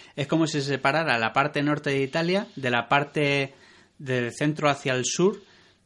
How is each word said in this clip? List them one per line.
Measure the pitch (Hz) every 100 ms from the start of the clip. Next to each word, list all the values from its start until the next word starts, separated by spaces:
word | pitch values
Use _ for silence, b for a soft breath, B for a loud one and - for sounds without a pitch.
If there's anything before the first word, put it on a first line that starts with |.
| B -
es | 139
como | 160 160
si | 151
se | 139
separara | 135 139 147 165 117
la | 113
parte | 135 143 147
norte | 143 147 147
de | 139
Italia | 135 165 170 190 233 -
de | 127
la | 120 117
parte | 143 147 - 143 143 135 b b b b _
del | 139 127 120
centro | 113 147 156 147
hacia | 139 135
el | 127 120
sur, | - 180 208 b b b b